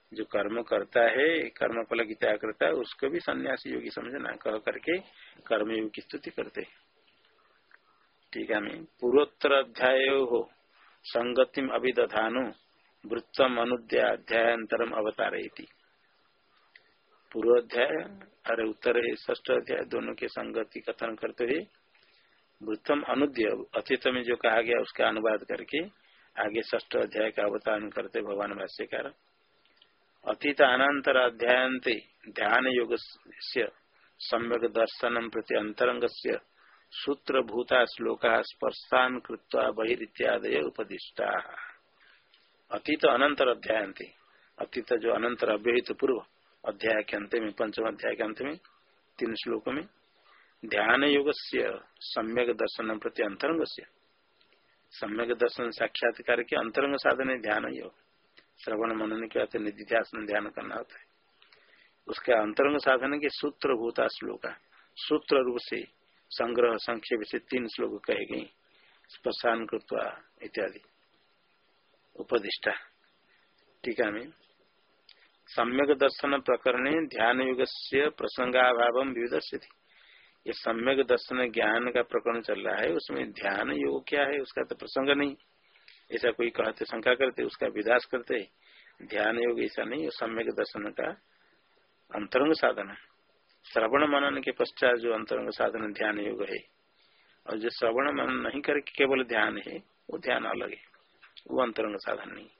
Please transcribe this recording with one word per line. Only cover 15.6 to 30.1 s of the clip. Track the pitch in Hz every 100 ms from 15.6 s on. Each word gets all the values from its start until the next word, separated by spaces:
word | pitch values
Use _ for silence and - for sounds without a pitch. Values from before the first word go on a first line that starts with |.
| 104 _ _ _ _ _ _ _ _ _ _ - _ _ _ _ -
पूर्व | 117 113 120 120
अध्याय | 120 139 156 185 202 - _ -
और | 113 110
उत्तर | 107 127 120 117 120
षष्ठ | - 123 -
अध्याय | 123 120 131
दोनों | 127 120 113
के | 113 120
संगति | - 113 110 110 120
कथन | 113 - 117 110
करते | 113 -
हुए | 120 151 208 _ _ _ _ _ _ _ _ -
वृत्तम | 107 107 - 147
अनुद्य, | 147 123 143 127 107 107 - 113
अतीत | - 131 135
में | 127
जो | 120 120
कहा | 120 110
गया | 117 117
उसका | 107 - 117
अनुवाद | 107 110 107
करके | - 104 - 143 190 - _ _ _ -
आगे | 107 110
षष्ठ | 107 113 - 120
अध्याय | 110 107 110
का | 107
अवतारण | 104 104 110 107 107
करते | - 98 113
भगवान | 104 101 101
भाष्यकार। | 101 95 - 110 120 135 - _ _ _ _ _ _ _ _ _